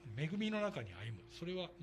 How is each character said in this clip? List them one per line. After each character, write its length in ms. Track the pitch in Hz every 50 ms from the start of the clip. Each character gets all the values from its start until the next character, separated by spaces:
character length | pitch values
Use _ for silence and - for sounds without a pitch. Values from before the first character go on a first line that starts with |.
| - 131 104
恵 140 | 120 151 160 185
み 140 | 202 214 214
の 100 | 214 214
中 220 | 208 208 202 147 117
に 60 | 98 87
歩 220 | 87 104 113 113
む。 60 | 92 - -
そ 140 | - - 170
れ 100 | 175 185
は 160 | 185 180 160 - -